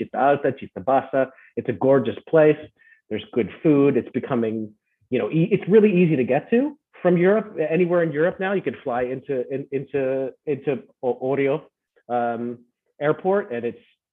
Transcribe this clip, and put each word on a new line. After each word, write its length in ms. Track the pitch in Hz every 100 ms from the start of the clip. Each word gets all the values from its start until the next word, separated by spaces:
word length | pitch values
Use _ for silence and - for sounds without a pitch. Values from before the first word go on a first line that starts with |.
Città 200 | 110 107
Alta, 320 | 131 143 143
Città 320 | 127 95 -
Bassa. 460 | 95 131 - 135 131 - - -
It's 120 | 117
a 40 |
gorgeous 460 | 110 131 135 117 101 -
place. 300 | 160 156 151 - _ _ _ -
There's 160 | 107 -
good 180 | - 98 -
food. 340 | 165 143 139 123
It's 140 | -
becoming, 600 | 127 - 127 113 113 107 - _ _ -
you 80 | 123
know, 120 | 107
e-, 180 | 160 165
it's 160 | 208 -
really 240 | 214 214 180
easy 140 | 175 151
to 80 |
get 260 | 120 131 -
to 280 | 233 285 294 _ -
from 160 | 180 175
Europe, 400 | 180 214 214 -
anywhere 440 | 156 165 175 175
in 100 | 165
Europe 260 | 143 170 170
now. 140 | 190
You 80 | 202
could 160 | 147 117
fly 180 | - 120
into, 460 | 127 131 131 135 120
in, 140 | 139 -
into, 600 | 135 143 143 131 135 135 - -
into 360 | 135 - 127 - _
O-, 160 | 131 120
Orio, 420 | 131 135 139 151 - _ _ _ -
um, 500 | 120 120 117 120 120 _ _ _ -
airport, 520 | 143 156 185 196 202
and 120 | 120
it's, 140 | 117 - _ _ _